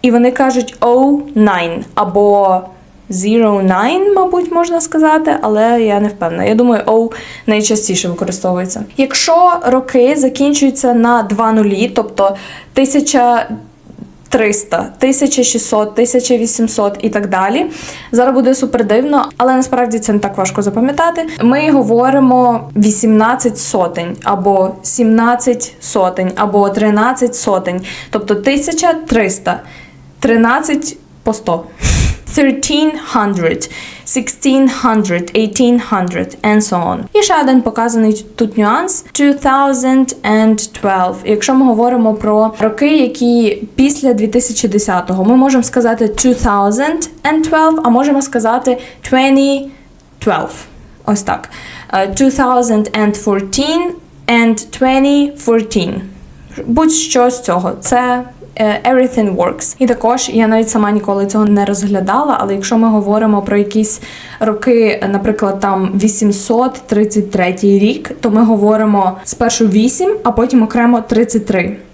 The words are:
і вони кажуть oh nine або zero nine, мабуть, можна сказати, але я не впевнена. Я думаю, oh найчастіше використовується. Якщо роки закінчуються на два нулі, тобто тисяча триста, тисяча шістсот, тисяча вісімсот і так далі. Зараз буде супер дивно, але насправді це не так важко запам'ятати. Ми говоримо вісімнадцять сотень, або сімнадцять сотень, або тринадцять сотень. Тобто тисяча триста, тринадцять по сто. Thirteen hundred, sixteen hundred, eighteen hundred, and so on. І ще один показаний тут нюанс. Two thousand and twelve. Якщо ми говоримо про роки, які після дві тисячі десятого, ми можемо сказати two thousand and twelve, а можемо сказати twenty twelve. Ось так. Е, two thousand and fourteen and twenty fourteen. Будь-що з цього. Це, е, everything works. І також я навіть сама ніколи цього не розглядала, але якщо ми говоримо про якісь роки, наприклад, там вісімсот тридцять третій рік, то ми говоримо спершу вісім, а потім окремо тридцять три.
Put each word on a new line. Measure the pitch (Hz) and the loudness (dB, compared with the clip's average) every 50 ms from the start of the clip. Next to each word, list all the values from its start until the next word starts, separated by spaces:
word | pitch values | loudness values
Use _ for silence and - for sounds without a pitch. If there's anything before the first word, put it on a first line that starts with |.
і | - 247 | 2 2
вони | 233 240 240 247 | 4 4 4 2
кажуть | 254 247 277 262 247 254 233 - - - | 2 2 0 0 2 -2 -4 -4 -4 -2
oh | 214 240 240 254 269 285 285 285 - - - | 0 2 4 4 4 2 2 0 -2 -4 0
nine | 214 214 208 190 180 170 170 170 175 - - - | 2 2 2 2 0 -2 -4 -6 -8 -10 -6 -4
або | - 202 180 175 202 208 202 202 202 196 190 185 185 185 - - - - - - - - - | -4 -4 0 2 2 4 4 4 4 4 2 2 0 -2 -8 -20 -20 -20 -20 -20 -20 -12 -8
zero | 202 185 185 208 220 233 226 214 202 196 190 | -6 -2 0 2 2 2 4 2 2 2 2
nine, | 190 185 185 214 262 320 370 392 403 403 | 2 2 2 0 0 0 0 2 2 2
мабуть, | 381 370 370 359 359 359 330 | 2 2 0 0 -2 -2 -2
можна | 339 339 339 349 339 330 | -2 -2 0 0 -2 -2
сказати, | 330 - - 311 311 311 311 320 320 320 - - | -2 -2 0 2 2 4 2 2 0 0 -2 -2
але | - 214 214 214 220 233 240 233 | -2 -2 0 2 2 2 2 2
я | 226 214 202 202 | 2 2 2 0
не | 208 208 | 0 -2
впевнена. | 202 - 175 165 170 175 190 | -2 -4 -6 -4 -2 -2 0
Я | 202 220 | 0 2
думаю, | 220 247 247 233 208 - | 2 2 2 2 0 0
oh | - 220 226 226 226 - - - - - - - | 2 2 2 0 0 -6 -12 -16 -16 -18 -8 -2
найчастіше | - 214 214 214 214 226 214 - - 185 175 - 180 | -2 0 0 0 0 -2 -2 0 -2 -2 -2 -2 -4
використовується. | 175 - 190 180 180 - - 185 180 180 185 190 - 214 214 - - | -4 -4 -4 -6 -6 -4 -2 -2 -2 -2 -4 -6 -6 -8 -10 -10 -2
Якщо | - 269 262 - - - 339 330 339 349 359 349 339 - | -2 -2 -2 0 -2 0 2 4 4 4 4 2 2 0
роки | 247 254 262 262 - - 254 240 262 302 | 0 0 0 -2 0 2 4 4 4 4
закінчуються | 302 262 262 262 - 277 285 285 285 285 269 262 - - 247 240 | 2 0 0 0 0 0 0 2 2 0 0 0 0 0 2 2
на | 233 226 233 240 240 | 2 4 4 2 2
два | 214 196 208 202 226 220 | 0 -2 -2 0 0 0
нулі, | 220 220 208 202 196 190 226 240 - | 2 2 2 2 2 0 -2 -2 0
тобто | - 214 - - - 196 196 196 - - - - - - - | -2 -4 -2 -2 0 0 0 0 -4 -12 -18 -18 -20 -20 -4
тисяча | - 269 269 269 - 294 294 285 - 262 240 240 240 226 - - 220 214 - - - _ _ - - - - - - - - - | 0 0 0 2 2 0 0 2 0 2 2 4 2 0 -2 -6 -10 -14 -14 -20 -20 _ _ -20 -20 -20 -20 -20 -20 -20 -8 -2
триста, | - 247 220 208 202 208 - - - 175 190 - - - | -2 0 2 2 0 -2 -2 -2 -4 -4 -4 -6 -4 -2
тисяча | 269 262 262 - 285 269 - - | 0 0 2 2 0 0 0 0
шістсот, | 240 - - 233 - - 226 214 214 214 208 | 0 0 0 -2 -2 0 0 -2 -2 -2 0
тисяча | 220 240 240 - 247 247 - 247 | 0 0 2 2 0 2 2 0
вісімсот | 233 226 226 - - 226 226 - - 208 202 202 - | 0 0 -2 0 -2 -2 -2 0 -2 -2 -2 -2 -2
і | - 220 | -4 -4
так | 180 208 202 190 | -2 -2 -4 -2
далі. | 190 185 190 196 226 302 359 - - - - - - - - - | -2 0 0 0 0 -2 -4 -4 -8 -12 -14 -16 -16 -16 -10 -2
Зараз | - 233 247 262 254 | 0 2 2 4 2
буде | 262 240 247 262 | 2 2 2 2
супер | - 269 - - 247 220 | 2 0 0 0 -2 0
дивно, | 196 208 233 262 294 294 277 - - - | 2 2 0 2 2 0 0 0 -2 -4
але | - 247 262 262 | -2 0 2 2
насправді | 262 262 262 262 254 247 226 220 226 | 0 0 0 -2 -2 -2 -2 -2 -4
це | 214 - | -2 0
не | 208 208 | 0 0
так | 202 202 196 202 | -2 -4 -4 -4
важко | 190 190 - - | -4 -4 -2 -4
запам'ятати. | 202 202 190 220 240 269 285 294 330 339 339 339 330 320 - - | -4 -2 -2 -2 -2 0 0 0 0 0 -2 -4 -6 -8 -6 0
Ми | 220 240 262 285 302 311 | 0 2 2 2 2 2
говоримо | 294 277 233 208 226 233 247 262 269 277 269 254 247 254 247 247 233 226 - - - | 2 2 2 2 2 2 2 2 2 2 4 4 4 4 4 2 2 0 -4 -4 0
вісімнадцять | 208 208 214 208 - - 220 214 214 220 226 254 269 - 240 214 - | 2 2 2 2 2 2 4 4 4 4 2 0 0 -2 -2 -2 -2
сотень, | - - - 196 180 170 175 170 170 175 - - - | -4 -2 0 0 -2 -2 -4 -6 -8 -8 -10 -6 -2
або | - 202 190 185 202 196 190 185 196 - - | -2 -2 0 2 2 2 2 0 -2 -4 -6
сімнадцять | - - - - 233 220 220 226 233 233 247 247 - 262 240 - - - - - | -6 -4 -2 0 2 2 4 4 4 2 0 0 0 -2 -2 -2 -4 -10 -12 -8
сотень, | - - - 214 185 180 180 - 185 180 - | -6 -2 0 0 0 0 0 -2 -4 -4 -2
або | - 208 202 190 202 202 202 | -2 -2 0 2 2 2 2
тринадцять | 196 202 214 214 208 208 220 247 262 - 247 240 240 | 0 0 0 2 2 2 2 0 0 0 -2 -2 -2
сотень. | - - 220 196 185 185 180 180 185 185 - - - - - | -2 -2 0 -2 -2 -2 -4 -6 -6 -8 -10 -14 -14 -12 -6
Тобто | - 214 208 190 208 | -6 -6 -2 -2 -4
тисяча | 196 202 269 277 285 302 339 330 320 349 339 320 320 - | 0 0 0 0 0 0 0 -2 0 0 0 0 0 -2
триста, | - 233 226 208 190 190 - - 180 180 - - - - - - - - - - - - - | -2 0 0 0 0 -2 -4 -4 -4 -6 -6 -8 -18 -20 -20 -20 -20 -20 -20 -20 -20 -10 -4
тринадцять | - 220 226 226 226 233 247 302 311 320 285 277 - - - - - - - - | 0 2 2 4 4 2 2 0 0 -2 -2 -2 -4 -8 -12 -12 -20 -20 -20 -6
по | - 240 | -4 -4
сто. | 214 - - - 170 175 - - - - - - - - - - - - - - - | -4 -4 -2 -4 -4 -4 -6 -12 -12 -4 -2 -2 0 0 0 -2 -2 -4 -10 -4 0
Thirteen | 311 285 269 269 269 - - - 294 311 311 311 - - - - | 2 2 2 0 -2 -4 -2 0 0 0 0 -2 -4 -12 -4 -2
hundred, | 247 208 202 196 180 165 165 - - - - - - - - - - - | 0 0 0 -2 0 -2 -2 -2 -4 -8 -10 -12 -16 -16 -18 -20 -12 -6
sixteen | - - 269 220 - - - - 269 262 269 269 262 - - | -4 -4 -2 -2 -4 -6 -2 0 2 2 4 2 2 0 0
hundred, | - 247 220 214 208 190 175 175 175 - - | 0 0 0 0 0 0 -2 -4 -4 -2 -2
eighteen | 214 220 208 214 - 254 240 240 240 226 - | -2 -2 0 0 0 2 2 2 0 0 -2
hundred, | 220 190 185 175 175 170 185 185 - - | -2 -2 -2 -4 -4 -6 -8 -8 -10 -4
and | - 208 214 214 | -2 2 2 2
so | 208 - 190 175 170 | 2 0 -2 -2 -2
on. | 180 - - 226 - | -2 -4 -6 -8 -2
І | - 415 | 0 0
ще | 415 403 370 311 | 2 2 0 0
один | 285 262 262 254 | 2 2 2 2
показаний | 226 233 226 233 226 240 233 226 220 214 214 208 - - - | 2 0 -4 -2 -2 -2 0 0 2 0 0 -2 -6 -14 -4
тут | - 233 208 202 220 | -4 -4 -2 0 0
нюанс. | 208 208 233 302 339 370 - - - - | 0 2 2 0 0 -2 -4 -4 -6 -8
Two | _ - 285 285 277 285 - | _ 0 2 2 2 2 0
thousand | 277 262 269 277 277 269 247 254 262 262 262 262 - - - - 208 | 0 2 2 2 0 0 0 0 2 2 2 2 0 -4 -6 -2 0
and | 214 220 220 220 220 214 - - - - | 2 2 4 2 2 0 -2 -6 -8 -4
twelve. | - 202 190 185 185 180 180 190 - | -2 -2 0 0 0 -2 -2 -6 -2
Якщо | - 214 214 - - 262 | -2 -2 0 0 0 2
ми | 262 269 | 4 4
говоримо | 254 233 214 240 247 254 247 226 220 214 | 4 2 2 2 2 2 2 2 0 0
про | 214 - 214 208 214 220 220 214 - | 0 0 0 2 2 2 0 0 -2
роки, | 214 220 214 - 285 294 311 | -2 -2 0 0 0 2 2
які | 302 254 233 - - 247 240 240 240 226 208 202 - - - - | 2 2 0 -2 -2 0 2 2 2 2 2 0 -4 -10 -8 0
після | - 262 285 285 - 269 262 | 0 2 2 2 0 0 0
дві | 240 208 214 214 | 2 2 0 0
тисячі | - 247 247 - 220 - - 208 | 0 0 0 0 -4 -2 -2 0
десятого, | 196 208 208 - 185 180 175 - 185 190 185 | 0 0 0 0 -2 -2 -2 -2 -2 0 2
ми | 214 247 | 4 4
можемо | 262 262 277 262 254 | 4 4 4 2 2
сказати | 233 - - 254 233 233 226 220 233 | 0 0 0 0 0 0 0 0 -2
two | 208 214 - - 254 247 247 - | -2 -2 0 2 0 2 2 0
thousand | 240 202 202 202 202 208 233 277 302 330 320 320 - - - - 285 | 0 0 2 0 0 0 0 -2 -2 -2 -4 -6 -8 -10 -6 -2 -2
and | 311 320 320 - | 0 0 0 0
twelve, | 320 311 320 320 320 320 - | 0 2 2 2 0 0 2
а | 247 | 2
можемо | 226 247 277 294 277 277 | 2 2 2 2 0 0
сказати | 262 269 - 240 220 220 233 254 247 262 247 247 - - - - - - | -2 -2 -2 -2 0 0 -2 0 0 -2 -2 -2 -6 -16 -20 -12 -4 0
twenty | 262 262 269 277 269 269 277 277 277 277 277 277 - - - - - - - - - - - | 0 2 4 4 4 4 4 2 0 -2 -4 -10 -16 -20 -20 -20 -20 -20 -20 -20 -20 -6 -4
twelve. | 220 180 156 - - - - - - - - - - - - - | -2 -2 -2 -4 -8 -10 -14 -16 -20 -20 -20 -20 -20 -20 -10 -4
Ось | - - 101 | -2 -2 -2
так. | 196 - - - - - - - - - - - - - | -2 -4 -6 -6 -8 -18 -20 -20 -20 -18 -18 -20 -12 -4
Е, | - 190 190 | -2 -2 -2
two | 202 196 - 269 269 262 277 | -2 0 0 0 2 2 2
thousand | 269 247 254 247 247 233 220 208 214 208 | 0 2 2 2 2 2 0 0 0 -2
and | - 214 214 208 208 - - | -2 0 0 0 -2 -2 -2
fourteen | 214 196 196 196 196 - 269 285 302 320 339 349 349 349 - - - - - - - | -2 -2 -2 -4 -4 -4 -4 -2 0 -2 -2 -2 -4 -8 -10 -18 -20 -20 -10 -4 0
and | 233 233 233 226 220 220 - - - - | 0 2 2 2 0 -2 -6 -10 -6 -2
twenty | 262 262 262 269 269 285 285 285 285 285 285 - - | 0 2 2 2 2 2 2 2 0 0 -4 -6 -2
fourteen. | 240 233 226 214 220 - 208 170 180 202 190 - - - - - - - - - - - - - | 0 0 0 0 0 -2 -2 -2 -2 -6 -8 -10 -12 -18 -20 -20 -20 -20 -20 -20 -18 -16 -12 -4
Будь-що | - 233 285 320 320 311 - - - - 254 240 247 | -2 0 2 2 2 0 0 -2 0 0 2 2 2
з | 247 - | 0 -2
цього. | - - 175 180 180 180 - - | -4 -2 -2 -2 -2 -4 -8 -6
Це, | - - 254 247 247 247 247 247 247 - - - - - - - | -2 0 0 0 0 0 -2 -4 -4 -10 -16 -20 -20 -16 -6 -2
е, | 220 214 208 214 - 240 | -2 -2 -2 0 0 2
everything | 262 254 254 247 254 240 214 202 185 | 2 2 2 2 0 0 0 0 0
works. | 180 175 180 - - - - - - | 0 -2 -2 -2 -4 -6 -6 -2 0
І | 262 | 0
також | 240 233 214 - 226 247 269 - - | 0 0 0 0 0 0 0 -2 -2
я | - 226 226 | 0 0 2
навіть | 214 220 220 226 220 | 2 2 2 0 0
сама | - 226 208 202 | 0 0 2 2
ніколи | 208 208 208 - 202 196 196 | 0 -2 -2 -2 -2 -2 -2
цього | 196 196 214 214 | -2 0 0 2
не | 208 208 202 202 | 2 2 2 2
розглядала, | 202 202 196 202 196 202 190 185 190 202 262 302 294 247 - | 0 -2 -2 -2 -2 -2 -2 0 0 0 0 0 0 -2 -2
але | - 196 196 | -2 -4 -4
якщо | 196 196 - 240 220 | -4 -2 -2 0 2
ми | 226 226 | 2 2
говоримо | 214 214 196 196 208 220 226 220 214 202 | 2 0 0 0 0 0 2 2 0 0
про | 202 - 202 | 0 0 0
якісь | 202 202 202 208 220 214 208 - - - - - - - - - - | 0 0 0 0 -2 0 0 -4 -6 -8 -18 -18 -18 -18 -20 -6 -4
роки, | 220 220 214 214 - 254 240 233 226 214 - - 196 196 | -2 -2 -2 -2 0 2 2 4 4 2 0 -2 -2 -2
наприклад, | 196 196 196 226 208 - 220 196 196 196 | -2 -2 -2 -2 -2 -2 -2 -2 -2 -2
там | - 196 196 190 190 185 190 196 | -2 -2 -2 -2 -2 -2 0 0
вісімсот | 190 220 214 - 220 202 202 - - - 233 233 247 254 247 - - | 0 2 2 2 0 0 0 0 0 0 0 0 0 -2 -4 -8 -6
тридцять | - 226 208 214 208 - 214 190 - | -2 0 0 0 0 0 -2 -2 -2
третій | - 190 180 180 185 190 202 202 196 196 | -2 -2 -2 -2 -2 0 2 2 4 4
рік, | 202 220 262 302 - - - - | 2 2 0 -4 -8 -12 -10 -4
то | - 226 | -2 0
ми | 208 220 240 | 2 2 4
говоримо | 220 226 202 202 208 214 214 220 214 208 202 190 185 185 - - | 4 2 2 2 2 2 2 2 2 2 2 0 0 -2 -4 -8
спершу | - - - 240 226 226 - 226 | -8 -4 -2 -2 -2 0 0 0
вісім, | 208 185 214 220 254 - - 370 381 427 427 - | 2 2 2 2 2 0 0 0 -2 -2 -2 -2
а | 240 | -2
потім | 226 - 233 247 254 247 | 0 0 0 2 2 2
окремо | 220 214 - 240 233 240 247 233 | 2 2 0 0 2 2 2 0
тридцять | 226 - 226 220 240 233 - 226 214 | 0 0 0 0 0 2 0 -2 -2
три. | - - 185 175 190 208 - - - | 0 -2 -2 -2 -4 -8 -12 -16 -20